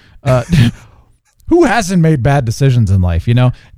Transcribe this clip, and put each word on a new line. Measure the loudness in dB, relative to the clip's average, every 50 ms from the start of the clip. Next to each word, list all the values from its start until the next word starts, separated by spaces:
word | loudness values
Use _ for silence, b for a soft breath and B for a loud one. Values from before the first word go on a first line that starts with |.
| b b b b -4
uh, | -2 -2 -2 -2
<laughs> | 0 0 0 2 0 -2 -6 -14 -20 -20 -20 _ _ _ _ _ _ _ _ _ -2
who | 0 2 2
hasn't | 2 0 -2 -2 -2 0 0 2
made | 2 0 0 0
bad | 0 0 0 -2
decisions | -4 -4 -2 0 0 2 2 0 0
in | 0 0
life, | 0 0 -2 -2 -2
you | 0 0
know? | 2 0 0 B B B B B